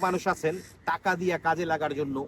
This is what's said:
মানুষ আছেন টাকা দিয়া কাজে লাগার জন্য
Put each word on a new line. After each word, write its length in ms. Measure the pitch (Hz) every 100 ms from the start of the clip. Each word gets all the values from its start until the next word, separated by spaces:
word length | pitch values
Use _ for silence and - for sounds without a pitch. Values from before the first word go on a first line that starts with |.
মানুষ 260 | 190 180 190
আছেন 300 | 175 160 180 - - -
টাকা 300 | 165 196 180
দিয়া 220 | 180 165
কাজে 280 | 165 160 165
লাগার 280 | 156 151
জন্য 340 | 143 143 135